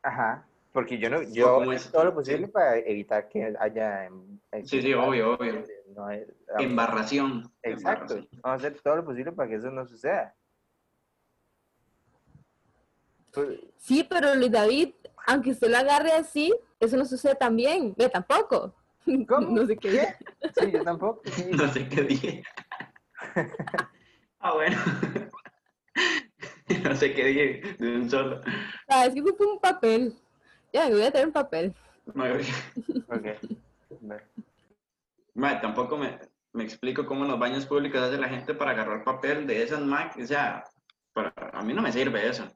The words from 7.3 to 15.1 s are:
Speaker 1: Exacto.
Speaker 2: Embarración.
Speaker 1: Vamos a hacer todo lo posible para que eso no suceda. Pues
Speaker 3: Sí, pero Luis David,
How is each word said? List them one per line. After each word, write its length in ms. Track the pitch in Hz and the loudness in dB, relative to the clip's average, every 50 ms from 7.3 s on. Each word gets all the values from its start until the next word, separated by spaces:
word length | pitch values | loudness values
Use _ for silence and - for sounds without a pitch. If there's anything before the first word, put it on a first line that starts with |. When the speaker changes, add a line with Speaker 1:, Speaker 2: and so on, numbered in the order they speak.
| 131 117 113 - _ _ | -2 -6 -8 -12 _ _
Speaker 1:
Exacto. 520 | - 120 110 107 - - 214 - 165 147 123 | -6 -6 -6 -4 -2 -2 -2 -2 -4 -8 -8
Speaker 2:
Embarración. 280 | 101 - _ - 127 | -8 -8 _ -20 -8
Speaker 1:
Vamos 220 | - 127 131 131 127 | -4 -4 -4 -2 -4
a 40 | 147 | -6
hacer 120 | 143 147 | -8 -4
todo 140 | _ 143 151 | _ 0 0
lo 80 | 160 170 | 0 0
posible 260 | 156 127 123 131 165 175 | -6 -8 -6 -8 -8 -4
para 160 | - 139 113 | -6 -4 -4
que 60 | 110 | -4
eso 140 | 107 113 127 | -6 -6 -6
no 160 | 135 131 131 | -8 -8 -12
suceda. 480 | 120 120 113 120 143 185 190 120 101 _ _ _ _ _ _ _ _ _ _ _ _ _ _ _ _ _ _ _ _ _ _ _ _ _ _ _ _ _ _ _ _ _ _ _ _ _ _ _ _ _ - _ _ _ _ _ _ _ _ _ _ _ _ _ _ _ _ _ _ _ | -12 -14 -8 -4 -2 -2 -2 -2 -6 _ _ _ _ _ _ _ _ _ _ _ _ _ _ _ _ _ _ _ _ _ _ _ _ _ _ _ _ _ _ _ _ _ _ _ _ _ _ _ _ _ -20 _ _ _ _ _ _ _ _ _ _ _ _ _ _ _ _ _ _ _
Pues 260 | 139 147 139 101 - - - _ _ | -6 -4 -4 -6 -10 -14 -20 _ _
Speaker 3:
Sí, 280 | - - 254 294 320 - | -2 2 2 2 2 2
pero 240 | 370 349 285 285 277 | 2 2 4 4 4
Luis 160 | 262 247 247 | 4 4 4
David, 420 | 220 226 208 214 247 285 330 - - _ _ - | 4 4 6 6 4 4 2 0 -2 _ _ -20